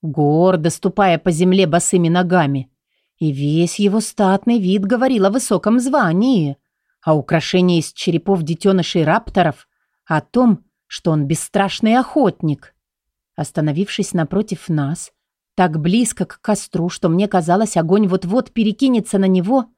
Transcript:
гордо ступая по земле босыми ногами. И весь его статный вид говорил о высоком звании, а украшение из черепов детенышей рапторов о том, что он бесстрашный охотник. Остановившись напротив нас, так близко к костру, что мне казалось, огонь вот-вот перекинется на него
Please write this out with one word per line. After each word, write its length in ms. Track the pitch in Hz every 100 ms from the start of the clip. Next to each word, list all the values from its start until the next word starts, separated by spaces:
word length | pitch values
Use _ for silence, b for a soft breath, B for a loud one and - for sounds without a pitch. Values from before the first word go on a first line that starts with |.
гордо 680 | 160 147 147 156 185 180 160
ступая 480 | - 196 190 196 165
по 140 | -
земле 360 | 160 180 190 185
босыми 420 | 165 - 190 165
ногами. 600 | 175 180 180 147 139 127 _ _ _ _ _
И 140 | 156
весь 480 | 135 143 160 170 -
его 200 | 202 214
статный 600 | 220 - 190 196 240 233
вид 260 | 180 202 190
говорил 400 | 240 262 247 190
о 40 |
высоком 480 | 233 - - 208 240
звании, 800 | 254 285 196 170 233 240 147 139 _ _ _ _
а 140 | - 156
украшение 640 | 127 160 - 185 180 170
из 140 | 151
черепов 500 | - - 170 - 190
детенышей 600 | 151 165 202 190 170 175
рапторов 640 | 151 196 - - 170 - _ _ _ _ _
о 160 | 156
том, 440 | - 233 247 190 _ _ _
что 260 | - -
он 140 | 156 139
бесстрашный 720 | 160 - 208 196 - 220 240
охотник. 800 | 254 311 226 - 160 143 - _ _ _ _ _ _ -
Остановившись 760 | 151 - 156 147 202 - 196
напротив 560 | 175 156 180 214 180 -
нас, 420 | 156 139 170 - _ _ _ _ -
так 240 | 180 156
близко 460 | 156 214 247 - 185
к 140 | -
костру, 480 | - 208 - 185 175
что 200 | - 180
мне 180 | 165 202
казалось, 500 | 190 165 185 220 233
огонь 300 | 170 196 208
вот-вот 440 | 185 175 226 247
перекинется 680 | - 220 208 269 240 - 196
на 80 | 190
него 400 | 185 180 262 233